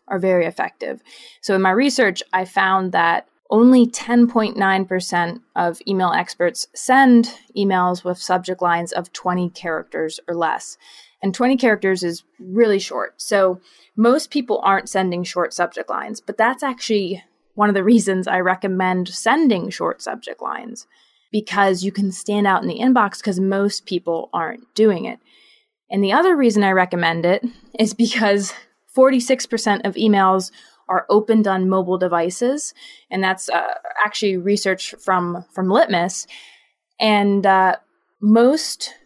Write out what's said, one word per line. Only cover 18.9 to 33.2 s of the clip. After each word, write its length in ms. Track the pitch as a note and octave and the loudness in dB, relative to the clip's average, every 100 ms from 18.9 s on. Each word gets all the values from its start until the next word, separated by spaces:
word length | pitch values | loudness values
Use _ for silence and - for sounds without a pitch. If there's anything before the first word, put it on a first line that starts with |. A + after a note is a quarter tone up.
| F3+ F3+ | -2 -4
sending 640 | - A3+ C#4+ D#4 G3 F#3 | -4 0 2 2 2 -2
short 320 | - E3 - | -6 -6 -6
subject 400 | - A#3 - - | -10 -12 -12 -12
lines, 440 | - - - - - _ _ _ _ | -10 -10 -14 -20 -20 _ _ _ _
because 520 | G#3+ G#3 G3+ G3 F3+ | -6 -4 0 0 0
you 80 | F#3+ | -4
can 180 | G3 G3 | -4 -4
stand 340 | F3+ - G#3 G3+ | -4 -4 0 2
out 160 | F#3 | 0
in 60 | - | -2
the 120 | - | -2
inbox 420 | B3+ B3 G3+ - | 2 2 0 -4
'cause 160 | - F#3 | -6 -2
most 480 | F#3+ G3 G3+ - - | -2 0 -2 -4 -6
people 420 | F3 F3 E3 - | -6 -4 -6 -6
aren't 420 | F3 E3 - _ | -6 -6 -10 _
doing 300 | - G#3+ F3+ | 0 2 2
it. 160 | - - _ _ _ _ _ _ - | -4 -12 _ _ _ _ _ _ -8
And 140 | G3 | -2
the 100 | G3 | 2
other 240 | A#3+ F#4 D#4+ | 2 2 2
reason 280 | B3 G#3 | 2 2
I 80 | G3 | 2
recommend 520 | F#3+ F3+ F3 E3+ E3 | 2 2 0 -2 0
it 200 | E3+ G3 A#3+ - _ - | 0 0 -2 -10 _ -2
is 160 | A3 | -2
because 580 | - A#3 A#3 G#3+ G3+ F#3+ - - _ _ | 0 0 0 0 0 -2 -10 -20 _ _
forty-six 580 | - C4 C4 A#3+ B3+ - | 4 4 4 0 -2 -2
percent 400 | A3+ A3 G3+ G3 | -4 0 0 -2
of 80 | |
emails 560 | - A3 G3+ F#3+ F#3+ F#3 - - _ - | 0 2 4 4 2 -2 -12 -20 _ -4
are 160 | F#3 - | -4 2
opened 380 | G#3 G#3 A3 G#3 | 2 4 2 2
on 200 | F#3+ F#3 | 0 0
mobile 300 | F#3+ F3+ F#3 | 0 0 0
devices. 760 | F#3 E3+ E3+ F#3 A#3+ C#4+ - - - - - | 0 0 -2 -2 -2 -2 -6 -16 -20 -20 -10
And 100 | F#3 | -4